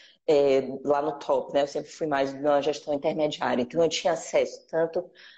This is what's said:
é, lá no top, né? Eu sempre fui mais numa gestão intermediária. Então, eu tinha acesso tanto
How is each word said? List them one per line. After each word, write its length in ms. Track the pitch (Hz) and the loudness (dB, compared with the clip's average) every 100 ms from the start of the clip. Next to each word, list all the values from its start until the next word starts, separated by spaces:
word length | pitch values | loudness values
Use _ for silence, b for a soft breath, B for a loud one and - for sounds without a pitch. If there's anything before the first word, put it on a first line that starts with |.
| B B - | B B 2
é, 300 | 147 143 135 131 135 | 4 6 4 2 -4
lá 160 | 139 143 | 0 0
no 120 | 151 151 | 0 -4
top, 360 | - 131 - | -2 -2 0
né? 80 | 143 | 0
Eu 40 | 143 | 0
sempre 240 | 151 147 | -2 -8
fui 160 | - 156 | -6 -2
mais 280 | 139 135 | 0 0
numa 260 | 135 147 143 | 0 2 2
gestão 320 | 143 147 - | 2 -2 -4
intermediária. 680 | 143 156 156 151 - 127 127 | -4 -2 0 -2 -2 -2 -2
Então, 200 | 123 160 | 0 0
eu 60 | 165 | 0
tinha 240 | - 185 | 0 -2
acesso 540 | 160 - 156 123 - - | -2 -2 -2 -2 -4 -6
tanto 320 | 165 165 180 175 B B | -2 0 -2 -8 B B